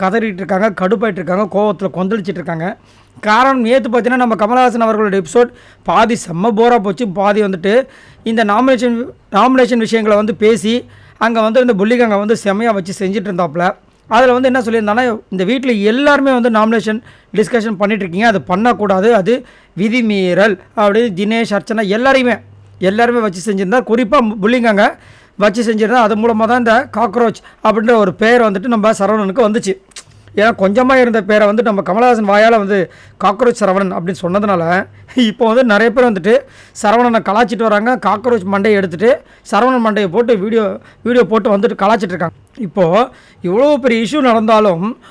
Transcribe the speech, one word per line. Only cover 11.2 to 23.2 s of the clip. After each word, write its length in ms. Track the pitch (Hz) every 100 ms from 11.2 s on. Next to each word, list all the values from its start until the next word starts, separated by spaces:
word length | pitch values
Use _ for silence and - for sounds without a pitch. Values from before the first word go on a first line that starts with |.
| 226 233
வந்து 200 | 220 254
இந்த 120 | 247
புள்ளிகங்கை 440 | 190 214 240 233 202
வந்து 200 | 208 226
செமையா 300 | 202 196 233
வச்சு 320 | 202 185 - 190
செஞ்சுட்டு 420 | 208 196 180 170
இருந்தாப்புல. 260 | 170 180 - _ _ -
அதுல 240 | 226 254
வந்து 180 | 247 262
என்ன 100 | 254
சொல்லியிருந்தாங்கன்னா, 580 | 226 226 208 220 254 220 -
இந்த 140 | 185
வீட்ல 280 | 185 254 262
எல்லாருமே 600 | 214 202 247 294 277 269
வந்து 180 | 247 240
நாமினேஷன் 520 | 220 220 226 196 220 - - _ 196
டிஸ்கஷன் 400 | 208 240 220 185
பண்ணிட்டு 280 | 202 214
இருக்கீங்க, 240 | 190 175 226
அது 140 | 190
பண்ணக்கூடாது, 720 | 139 180 240 202 208 190 220 220
அது 300 | 180 262 - - _ 165
விதிமீறல் 840 | 214 247 220 202 180 175 214 185 - -
அப்படின்னு 320 | 208 208 240 175
தினேஷ், 380 | 208 226 226
அர்ச்சனா 300 | 202 - 220 196
எல்லாரையுமே, 540 | 214 269 269 247 202 - - - -
எல்லாருமே 400 | 185 214 240
வச்சு 340 | 240